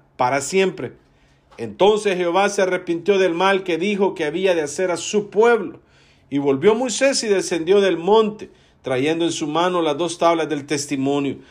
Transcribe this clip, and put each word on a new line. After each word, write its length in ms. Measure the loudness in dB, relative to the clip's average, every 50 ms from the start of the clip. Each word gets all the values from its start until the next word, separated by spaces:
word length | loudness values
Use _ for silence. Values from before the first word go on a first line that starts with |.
| _ _ _
para 240 | -2 -2 0 0 -2
siempre". 520 | -4 -2 0 0 0 0 -2 -6 -10 -12 -12 _ _ _ _ _ _ _ _ _ _ _ _ -12
Entonces 580 | -12 -10 -2 2 4 4 4 4 0 -2 -2
Jehová 320 | 0 -2 0 2 2 0 0
se 120 | 2 0 0
arrepintió 560 | 0 0 -4 -4 -4 -6 -4 0 0 2 2
del 160 | 2 2 2
mal 300 | 2 2 2 2 0 0
que 140 | -2 -4 -2
dijo 360 | -2 -2 0 0 0 -2 -2
que 120 | -2 -4
había 280 | -4 -4 -2 0 0 0
de 80 | 0 -2
hacer 300 | -4 -4 -4 -2 -2 -2
a 40 |
su 320 | -4 -6 -2 -2 -2 -2 -2
pueblo, 520 | 0 4 4 4 4 2 0 -4 -12 -14 _ _ _ _ _ _ _ _ _ -6
y 80 | -4 -2
volvió 380 | 0 0 0 4 4 4 4
Moisés 480 | 4 0 -4 -2 0 0 2 2 0 0
y 20 |
descendió 540 | 0 0 0 0 -2 -4 -4 0 2 4 4
del 160 | 4 2 2
monte, 540 | 0 2 2 4 4 4 2 -2 -8 -16 -18 _ _ _ _ _ _ -6
trayendo 420 | -4 -2 0 0 0 0 0 0
en 80 | -2 -2
su 140 | -4 -6
mano 340 | -2 0 0 0 0 0 0
las 160 | 0 0 0
dos 220 | -2 -2 -4 -2 0
tablas 320 | 2 2 2 2 0 -2
del 160 | -4 -6 -4
testimonio, 720 | -4 -6 -6 -4 -4 -4 -4 -2 -2 0 -2 -2 -4 -6 -8 -12 -20